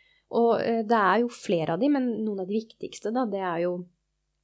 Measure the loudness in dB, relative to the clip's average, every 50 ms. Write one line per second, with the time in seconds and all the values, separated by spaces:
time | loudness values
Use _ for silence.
0 | _ _ _ _ _ -4 0 2 4 4 4 2 2 0 0 0 2 2 2 4
1 | 4 4 4 4 2 0 -2 -8 -4 -2 0 0 0 0 0 0 2 2 2 2
2 | 0 -2 -2 -2 -4 -4 -4 -6 -4 -2 -2 -4 -4 -6 -14 -12 -12 -12 -12 -8
3 | -6 -4 -2 -2 -2 -2 -2 -4 -2 -2 -2 0 0 -2 -2 -4 -8 -12 _ _
4 | _ _ _ _ _ _ _ _